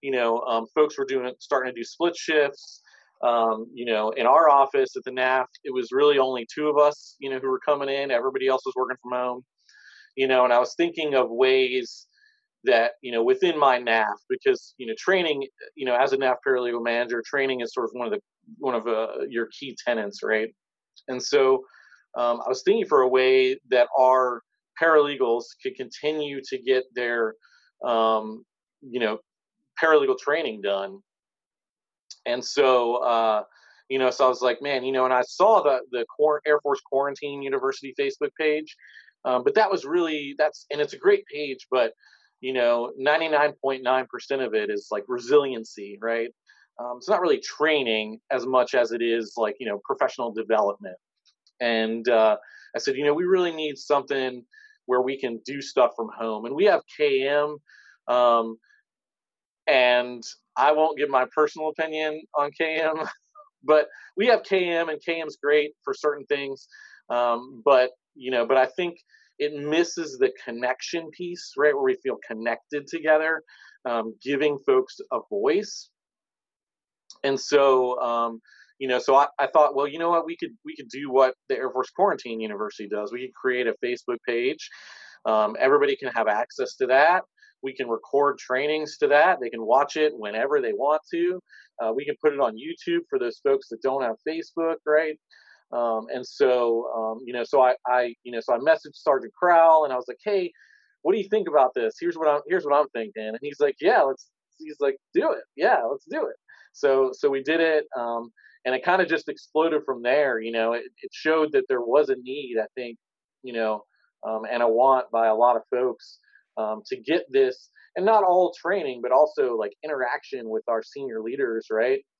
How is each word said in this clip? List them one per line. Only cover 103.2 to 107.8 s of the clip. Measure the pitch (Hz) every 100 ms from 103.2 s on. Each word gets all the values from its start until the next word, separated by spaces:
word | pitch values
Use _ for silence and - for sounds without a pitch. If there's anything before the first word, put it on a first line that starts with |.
| 110
And | 113
he's | 147 143
like, | 143 -
"Yeah, | 160 233
let's," | 139 131 _ _ _ _
he's | 311 -
like, | 139 135 _
"Do | 165 302
it. | - - -
Yeah, | 196 196 -
let's | 285 _
do | 320 277
it." | - _ - _
So, | - 143 135 131
so | 131 143
we | 135
did | 135 165
it. | 165 156